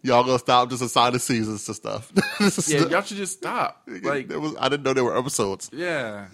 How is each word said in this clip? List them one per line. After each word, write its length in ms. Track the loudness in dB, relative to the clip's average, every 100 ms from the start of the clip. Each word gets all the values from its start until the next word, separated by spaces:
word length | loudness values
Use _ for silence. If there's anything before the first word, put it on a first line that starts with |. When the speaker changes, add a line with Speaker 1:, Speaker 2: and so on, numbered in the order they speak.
Speaker 1:
Y'all 200 | 4 4
gonna 160 | 6 2
stop 320 | 4 4 4
just 120 | 0
assigning 360 | 0 4 4 2
seasons 460 | 0 0 -2 -4 -8
to 80 |
stuff. 380 | -10 -8 -10 -4 -2
<laughs> 140 | 0 2
This 200 | 2 2
is 140 | 0
Speaker 2:
Yeah, 120 | 2
Speaker 1:
the 60 | 2
Speaker 2:
y'all 120 | 0
should 140 | -2 -6
just 220 | -8 -8
stop. 460 | -6 -4 -4 -6 -16
Speaker 1:
Nigga, 160 | -8
Speaker 2:
Like, 240 | -4 -4 -4
Speaker 1:
there 100 | -6
was, 160 | -6 -2
I 80 | 0
didn't 160 | 0
know 80 | 0
there 120 | 2
were 140 | 2 0
episodes. 500 | -2 -2 -2 -4 -10
Speaker 2:
yeah. 540 | -8 -4 -4 -6 -8 -14